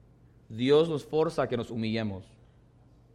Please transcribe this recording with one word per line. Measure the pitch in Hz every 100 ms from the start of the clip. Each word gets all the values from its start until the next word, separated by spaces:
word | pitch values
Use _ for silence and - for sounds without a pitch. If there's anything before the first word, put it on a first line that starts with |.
| - _ - - _
Dios | 110 127 147 165
nos | 147 -
forza | 156 165 160
a | 123
que | 123
nos | 110
humillemos. | 113 110 113 107 92 - - - _ _ _ - - _